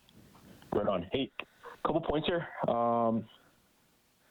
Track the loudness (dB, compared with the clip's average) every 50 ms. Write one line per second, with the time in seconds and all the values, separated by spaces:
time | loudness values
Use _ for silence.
0 | _ _ -20 -20 -20 -20 -20 -20 -20 -20 -20 -20 -10 -4 -2 0 0 2 0 0
1 | -2 -2 -2 -2 -2 -4 -6 -12 -16 -16 _ _ -18 -18 -12 -6 -4 0 0 0
2 | 0 0 0 0 2 0 0 0 -2 -6 -6 -4 -2 0 2 2 2 2 4 4
3 | 4 4 2 2 -2 -4 -12 -20 -20 -20 _ _ _ _ _ _ _ _ _ _
4 | _ _ _ _ _ _